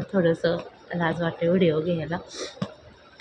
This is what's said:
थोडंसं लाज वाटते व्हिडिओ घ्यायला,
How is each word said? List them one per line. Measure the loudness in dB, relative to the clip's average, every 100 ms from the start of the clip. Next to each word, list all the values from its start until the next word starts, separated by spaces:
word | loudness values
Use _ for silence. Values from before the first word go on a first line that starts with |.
| 0
थोडंसं | 2 2 2 0 -2 -6 -18 -8
लाज | -2 0 0
वाटते | -2 0 2
व्हिडिओ | 4 4 2
घ्यायला, | 0 -2 -2 -6 -8 -12 -12 -8 -10 -10 -20 -20 -20 -4